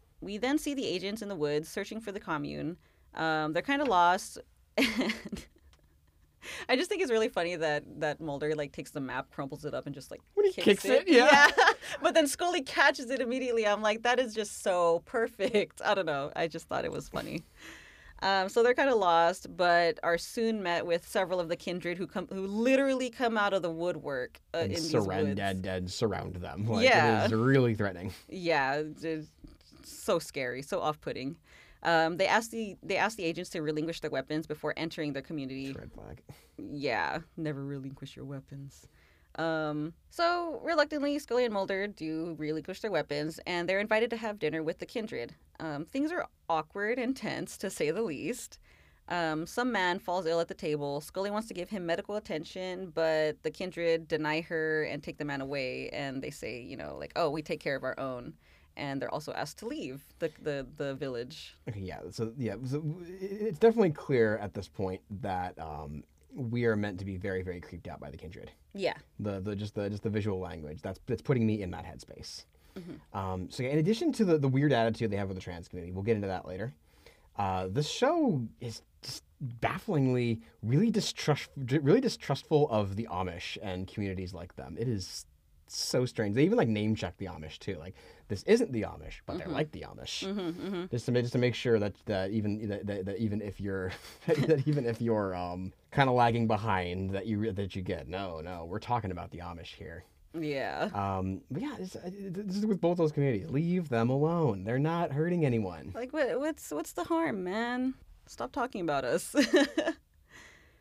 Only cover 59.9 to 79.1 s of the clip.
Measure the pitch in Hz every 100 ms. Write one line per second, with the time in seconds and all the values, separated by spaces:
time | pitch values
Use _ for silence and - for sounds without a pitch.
59.9 | 139 - - 165 - 156 139 135 - 143
60.9 | 135 139 120 127 156 - - - 101 92
61.9 | 60 87 110 113 131 110 101 131 143 160
62.9 | 175 170 190 190 202 214 156 226 226 190
63.9 | 147 - 131 110 104 101 101 95 - 95
64.9 | 95 - 101 104 92 90 82 80 76 76
65.9 | 76 - _ _ 233 120 120 117 104 104
66.9 | 92 98 92 98 92 90 87 - 85 -
67.9 | 73 69 76 80 101 - - _ 202 175
68.9 | - - - 104 98 98 101 104 - 101
69.9 | 104 110 104 104 95 90 85 76 76 98
70.9 | 98 - 113 - 127 110 107 92 87 82
71.9 | 65 - - - - - _ _ 190 175
72.9 | - - 101 95 92 92 - 127 151 156
73.9 | 226 330 - 196 156 139 131 147 123 113
74.9 | 113 113 101 98 95 92 87 87 90 87
75.9 | 92 101 110 98 92 - 92 113 - _
76.9 | _ - - _ - 98 92 95 107 151
77.9 | - 262 339 277 143 113 - 120 110 _
78.9 | _ -